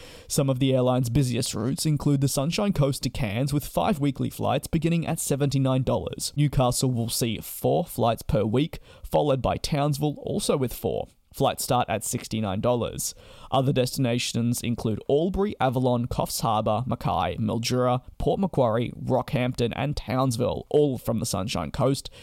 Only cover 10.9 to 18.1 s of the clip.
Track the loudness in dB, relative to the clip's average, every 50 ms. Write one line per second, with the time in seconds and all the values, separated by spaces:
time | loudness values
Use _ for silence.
10.9 | -2 -4 -6 -8 _ _ _ _ -2 0 0 0 0 0 -2 0 0 0 0 0
11.9 | -2 -4 -2 -4 -6 -6 -6 -6 -4 -4 -2 -2 -2 0 0 2 2 0 0 -2
12.9 | -4 -6 -6 -8 -8 -12 -18 -20 -20 -20 -6 -2 0 2 2 2 2 2 0 0
13.9 | 0 0 0 0 0 0 -2 -2 -2 0 0 0 0 0 -2 -4 -2 -2 -2 -2
14.9 | -2 -2 0 2 2 2 2 2 0 0 0 -2 0 0 0 0 2 2 2 2
15.9 | 2 2 0 -2 -2 -2 -2 -2 -2 -2 0 0 2 2 2 2 0 0 0 -2
16.9 | -4 -2 -2 0 0 0 0 -2 -2 -2 -2 -2 0 -2 -2 0 2 2 2 2
17.9 | 2 0 -2 -6